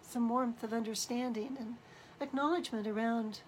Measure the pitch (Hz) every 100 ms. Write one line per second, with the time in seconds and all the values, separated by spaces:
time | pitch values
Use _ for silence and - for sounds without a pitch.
0 | - 247 233 247 247 233 220 226 220 208
1 | - 240 254 226 262 269 220 240 - -
2 | - - 285 269 285 349 - 220 214 214
3 | 226 233 220 202